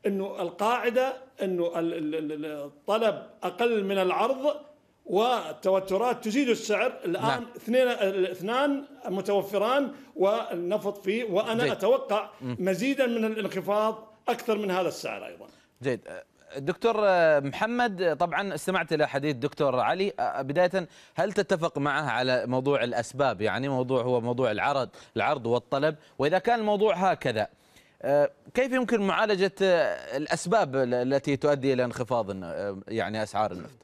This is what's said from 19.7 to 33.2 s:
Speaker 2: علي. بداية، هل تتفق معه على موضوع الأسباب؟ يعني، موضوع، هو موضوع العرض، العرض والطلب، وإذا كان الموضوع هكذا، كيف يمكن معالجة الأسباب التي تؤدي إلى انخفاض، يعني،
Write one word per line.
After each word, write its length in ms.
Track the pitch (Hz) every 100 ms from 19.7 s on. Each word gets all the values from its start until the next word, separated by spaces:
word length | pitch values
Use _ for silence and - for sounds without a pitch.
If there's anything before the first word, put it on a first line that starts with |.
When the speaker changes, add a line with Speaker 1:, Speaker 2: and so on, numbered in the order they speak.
| 127
Speaker 2:
علي. 340 | 117 175 196 -
بداية، 680 | 120 - 135 143 180 190 165 - - -
هل 180 | 190
تتفق 440 | 208 196 185 160 147
معه 320 | 139 143 147
على 360 | 113 127 127 110
موضوع 380 | 127 131 139
الأسباب؟ 580 | 120 120 117 131 135 98
يعني، 280 | 104 120 139
موضوع، 340 | 131 127 131
هو 180 | 123 123
موضوع 300 | 117 123 127
العرض، 380 | 107 110 139 117 - - 113
العرض 300 | 107 147 113
والطلب، 500 | 120 - 139 151 151 - _
وإذا 180 | 139 185
كان 220 | 226 233
الموضوع 360 | 214 208 214 180
هكذا، 520 | 190 160 135 110 104 _ _ - _ _ - 143 143 - -
كيف 180 | - 262
يمكن 300 | 254 233 233
معالجة 520 | 196 170 214 196 196 - 196 175 131 71 67 127
الأسباب 600 | 151 160 175 220 165 135
التي 600 | 127 123 123 139 147 139
تؤدي 360 | 147 143 131
إلى 120 | 127 123
انخفاض، 500 | 117 120 123 101 95 87 78 101 95 -
يعني، 360 | 113 95 107